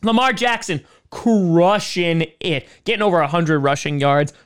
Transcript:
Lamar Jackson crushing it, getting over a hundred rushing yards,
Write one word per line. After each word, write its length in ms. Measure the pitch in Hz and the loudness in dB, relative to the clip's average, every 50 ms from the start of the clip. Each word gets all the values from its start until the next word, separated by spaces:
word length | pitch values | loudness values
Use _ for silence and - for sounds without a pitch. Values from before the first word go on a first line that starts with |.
Lamar 300 | - 220 226 233 254 262 | -2 0 2 2 2 0
Jackson 500 | 247 - 233 240 233 220 - - 165 143 - _ _ _ _ - | 0 0 -2 -2 -2 -2 -4 -6 -6 -6 -8 _ _ _ _ -18
crushing 1160 | - - - 233 226 208 185 175 165 170 175 185 208 208 - - - 180 180 170 165 165 160 - _ - | -10 -4 0 2 2 2 2 4 4 4 4 4 2 0 -2 -4 -4 -2 -2 0 0 -2 -2 -4 _ -8
it, 280 | - 185 156 131 - - - _ - | -6 -4 -4 -4 -6 -12 -20 _ -6
getting 180 | - 233 208 | -4 -2 0
over 180 | 214 208 175 170 | 0 0 2 2
a 80 | 151 143 | 0 0
hundred 300 | 151 175 170 151 156 147 | 0 -2 0 0 0 0
rushing 420 | 139 139 143 143 - 147 147 143 | 2 0 -2 -2 -4 -6 -4 0
yards, 320 | 139 143 143 143 147 147 - _ _ | 0 2 2 2 0 -2 -6 _ _